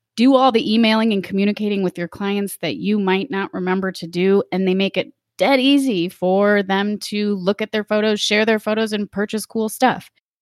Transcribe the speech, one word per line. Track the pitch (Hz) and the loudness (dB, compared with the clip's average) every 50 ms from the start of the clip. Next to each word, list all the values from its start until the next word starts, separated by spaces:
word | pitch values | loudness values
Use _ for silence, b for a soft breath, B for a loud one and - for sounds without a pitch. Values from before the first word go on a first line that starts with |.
| _ _ _ | _ _ _
do | - 233 269 269 | 2 4 6 6
all | 254 262 269 220 | 6 4 4 2
the | 226 - - 214 | 2 0 0 2
emailing | 226 233 220 220 220 220 226 | 2 4 4 4 2 2 2
and | 208 196 180 | 0 -2 -2
communicating | - 196 190 202 202 208 208 214 208 208 196 190 | -2 -2 0 0 0 0 -2 -2 -2 -2 0 -2
with | 180 - | -2 -4
your | 175 175 | -6 -8
clients | 170 - - 202 196 202 202 202 190 - - | -8 -8 -6 -4 -4 -2 -2 -4 -4 -6 -6
that | - 160 107 | -6 -6 -6
you | - - 196 214 208 | -4 -2 0 0 2
might | 196 190 185 190 196 - | 2 2 2 0 0 -2
not | 190 196 196 190 - | -4 -6 -6 -6 -6
remember | 185 180 185 185 190 190 190 | -4 -2 -2 -2 -2 -2 -4
to | 185 - 180 | -6 -8 -10
do, | 165 170 175 185 190 196 202 - - | -6 -2 0 2 4 4 2 2 0
and | - 185 190 | -2 -2 0
they | 190 185 | 0 0
make | 190 196 190 - | 0 0 -2 -2
it | 190 - - - _ _ _ _ | -4 -6 -6 -10 _ _ _ _
dead | - 185 233 277 262 | 0 2 2 2 2
easy | 254 277 285 277 269 262 208 175 165 | 4 4 2 2 2 0 0 0 -2
for | 180 - - 180 185 185 196 202 208 208 202 196 | -4 -4 -2 0 0 2 2 4 2 2 2 0
them | 190 190 196 202 208 214 | 0 -2 -2 -2 -2 -4
to | 196 - - 214 208 208 208 208 | -6 -8 -6 -4 -4 -2 -2 -2
look | 190 175 190 202 - | -2 -2 -2 -2 -2
at | 220 214 - | -4 -4 -4
their | 214 208 | -4 -4
photos, | - 214 214 208 220 208 208 | -2 -2 0 0 0 0 -2
share | - - 208 208 220 | -2 0 0 2 2
their | 220 220 214 | 2 0 0
photos, | - 220 214 220 226 208 214 | 0 -2 -2 -2 -2 -2 -4
and | 208 208 - | -4 -6 -6
purchase | - 196 208 - - 214 - | -6 -6 -4 -4 -4 -6 -8
cool | - - 226 220 | -6 -6 -4 -4
stuff. | 220 - - 247 247 - - - - _ _ _ _ _ _ | -4 -2 0 0 0 0 -2 -6 -16 _ _ _ _ _ _